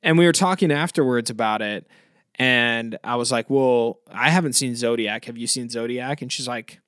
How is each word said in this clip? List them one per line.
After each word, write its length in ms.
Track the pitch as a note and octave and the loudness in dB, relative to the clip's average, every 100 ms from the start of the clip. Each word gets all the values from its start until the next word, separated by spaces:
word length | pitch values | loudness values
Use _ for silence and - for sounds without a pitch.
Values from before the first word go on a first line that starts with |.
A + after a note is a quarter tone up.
And 160 | - E3 | 4 6
we 80 | F3 | 6
were 60 | |
talking 380 | D#3+ F#3 F#3 F#3 | 6 2 2 2
afterwards 580 | C#3+ E3+ - C3+ B2 A#2 | 0 -2 0 2 0 -2
about 320 | A2+ A2 G#2+ | -4 -2 -2
it. 240 | G#2+ G#2 - _ _ _ _ - | -4 -6 -10 _ _ _ _ -2
And 640 | B2+ B2 A#2+ A#2 A#2 A2 | 2 4 4 0 -4 -10
I 100 | - A#2+ | -4 -4
was 140 | A#2 | 0
like, 160 | B2+ A2+ | -2 0
"Well, 520 | C3+ C3 B2 A#2 - _ | 2 4 2 0 -4 _
I 180 | G2 C3 | 0 2
haven't 240 | F3 D#3+ | 2 2
seen 200 | B2 C3+ | -2 -2
Zodiac. 500 | A#2 A#2+ A#2 G#2+ A2 A#2+ | -2 -2 -2 -2 -6 -10
Have 120 | A#2 | -10
you 80 | A#2 | -6
seen 220 | C3 A#2+ | -6 -6
Zodiac?" 500 | A#2+ A#2 B2 B2+ D3 | -6 -6 -6 -6 -8
And 80 | B2+ | -8
she's 160 | - B2+ | -8 -8
like 320 | A#2+ G#2+ - | -8 -10 -20